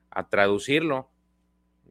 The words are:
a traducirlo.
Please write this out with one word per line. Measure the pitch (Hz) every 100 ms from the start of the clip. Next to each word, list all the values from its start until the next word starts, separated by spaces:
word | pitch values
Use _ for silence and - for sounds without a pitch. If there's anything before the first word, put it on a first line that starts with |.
| _
a | 95 -
traducirlo. | 101 101 101 - 151 165 131 - _ _ _ _ _ _ _ _